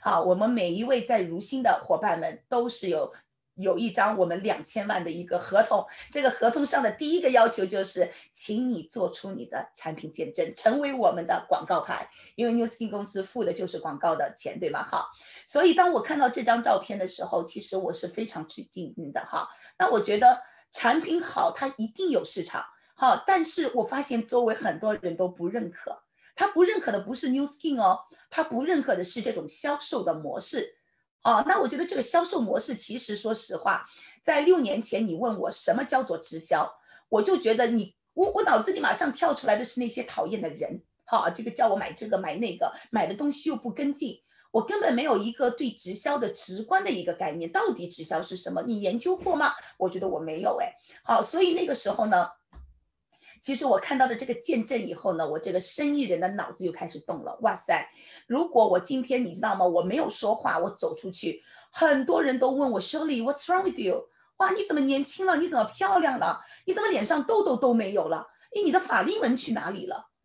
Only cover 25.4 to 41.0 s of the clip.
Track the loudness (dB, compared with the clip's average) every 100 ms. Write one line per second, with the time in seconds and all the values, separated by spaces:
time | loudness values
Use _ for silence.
25.4 | -4 -4 -6 -10 -12 -12 _ _ _ -2
26.4 | 0 4 4 4 -2 -4 -4 -6 -2 0
27.4 | -2 -4 -4 2 4 2 -2 _ _ -4
28.4 | -2 -2 0 0 2 0 -2 -4 -4 -6
29.4 | -8 -6 -4 -4 -4 -4 -2 -4 -6 -8
30.4 | -6 -6 -6 _ _ _ _ _ 2 2
31.4 | 4 2 2 -2 -2 -2 2 2 2 -2
32.4 | 0 -2 -2 -6 -6 -6 -6 -6 -4 -4
33.4 | -6 -4 -2 -2 -4 -20 -20 -6 0 4
34.4 | 6 6 4 0 -2 0 0 0 -2 -2
35.4 | -4 -2 0 0 2 0 0 -6 -6 -12
36.4 | -2 0 0 -6 _ -20 _ 2 4 2
37.4 | 4 4 4 2 -2 _ _ 0 2 4
38.4 | 4 4 4 0 0 0 -2 0 0 2
39.4 | 2 0 0 -4 -4 -4 -6 -4 -4 -4
40.4 | -6 -6 -8 -8 _ _